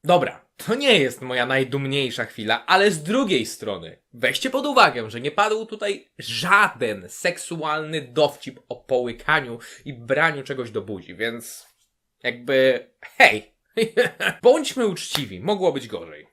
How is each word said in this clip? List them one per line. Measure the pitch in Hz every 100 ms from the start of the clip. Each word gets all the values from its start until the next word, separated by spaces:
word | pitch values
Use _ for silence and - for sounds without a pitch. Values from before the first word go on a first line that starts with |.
Dobra, | 156 180 120 - _ _
to | - 247
nie | 285 202
jest | 131 -
moja | 131 127 123
najdumniejsza | 135 127 139 135 143 131 117 113
chwila, | - 107 113 -
ale | 185 208
z | 160
drugiej | 151 240 233 147 110
strony | - 107 92 82 - _
weźcie | 120 127 - 262
pod | 262 285
uwagę, | 254 180 123 110
że | 117
nie | 139
padł | - 214 220 220
tutaj | 214 202 202 _ -
żaden | - 117 170 202 202 113 120 101 90
seksualny | - 180 175 - 165 156 156 156 160
dowcip | 127 120 170 - - - _
o | -
połykaniu | - 127 123 117 - 156 127 117 - - -
i |
braniu | 123 117 135 160 143
czegoś | 131 131 120
do | 107
buzi, | 98 98 87 90
więc | 113 117 - - - _ _ _ _ _
jakby | 127 120 123 135 131 120 - _
hej, | - - 180 107 - _ _ -
<laughs> | 226 - 226 - 196 -
bądźmy | 247 311 277 262 220
uczciwi, | 170 - - 117 92
mogło | 127 208 180
być | 139 113
gorzej. | 98 82 76 -